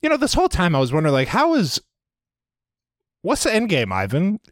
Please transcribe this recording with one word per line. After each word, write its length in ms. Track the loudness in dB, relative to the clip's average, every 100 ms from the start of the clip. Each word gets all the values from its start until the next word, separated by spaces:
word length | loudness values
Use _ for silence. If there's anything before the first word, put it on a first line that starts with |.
You 60 | 0
know, 80 | 0
this 180 | 0
whole 140 | 0 0
time 280 | 0 0 2
I 20 |
was 120 | 0
wondering, 200 | 0 0
like, 160 | 0 0
how 260 | 0 2
is, 260 | 2 0 -4 _ _ _ _ _ _ _ _ _ _ _ _ _ _
what's 200 | -4 -2
the 100 | 0
end 160 | 0 0
game, 240 | 0 0
Ivan? 460 | -2 -2 0 0 -2 -8